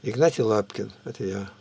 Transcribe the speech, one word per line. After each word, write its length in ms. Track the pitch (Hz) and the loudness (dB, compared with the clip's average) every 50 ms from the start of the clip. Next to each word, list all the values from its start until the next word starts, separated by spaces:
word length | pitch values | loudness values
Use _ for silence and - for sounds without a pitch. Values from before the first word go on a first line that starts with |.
Игнатий 400 | - 131 110 123 160 165 - - | -4 -4 2 4 4 4 4 2
Лапкин — 500 | 123 110 110 104 101 - - - 101 98 - - - | 2 2 2 2 0 -2 -6 -8 -8 -8 -12 -14 -14
это 200 | 120 117 - - | -14 -10 -6 -6
я. 260 | 95 95 101 101 98 - - | -6 -6 -6 -8 -10 -14 -20